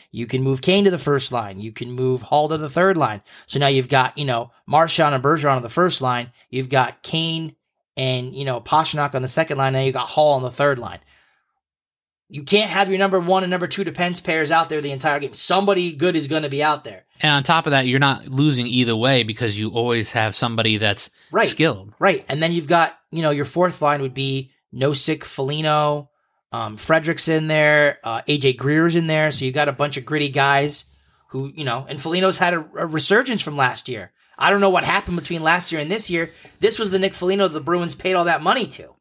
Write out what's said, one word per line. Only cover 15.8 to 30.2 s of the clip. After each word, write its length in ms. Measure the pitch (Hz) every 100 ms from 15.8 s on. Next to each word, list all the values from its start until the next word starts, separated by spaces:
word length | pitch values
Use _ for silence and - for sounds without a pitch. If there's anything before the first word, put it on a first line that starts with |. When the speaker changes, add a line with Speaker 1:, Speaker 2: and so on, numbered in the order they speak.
| 180
Speaker 1:
good 240 | 147 175 165
is 100 | 143
gonna 200 | 156 147
be 140 | 139
out 220 | 147 147
there. 200 | 117 95 - _
Speaker 2:
And 120 | 156
on 100 | 143
top 240 | 135 165 160
of 60 |
that, 140 | 139 127
you're 140 | 131
not 260 | 139 127 -
losing 380 | 135 151 127 120
either 300 | 123 120 113
way 280 | 123 135
because 340 | 110 110 120 101
you 120 | 107
always 420 | 113 120 117 107
have 220 | 120 110
somebody 440 | - 120 117 113 107
that's 320 | 107 101 - - _
Speaker 1:
Right. 180 | 180 214
Speaker 2:
skilled. 460 | - 156 104 101 -
Speaker 1:
Right. 260 | 185 175 -
And 140 | 139
then 100 | 165
you've 140 | 170 147
got, 320 | 170 160 - _
you 120 | 160
know, 80 | 160
your 140 | 147
fourth 380 | 143 165 180 -
line 180 | 147 147
would 120 | 135
be 380 | 131 135 135 131 _ _
Nosek, 480 | 123 135 143 - 156
Foligno, 880 | - - 135 151 156 151 151 147 143 _ _ _ _
um, 260 | 117 110 107
Frederick's 520 | - 160 156 160 -
in 180 | 156 156
there, 520 | 156 151 151 147 -
uh, 200 | - 117 -
A 120 | 147
J 140 | 131
Greer's 420 | 123 131 156 170 165
in 100 | 165
there. 240 | 156 156
So 140 | 143
you've 100 | 131
got 140 | 135 147
a 40 |
bunch 240 | 127 147 139
of 80 |
gritty 260 | 123 151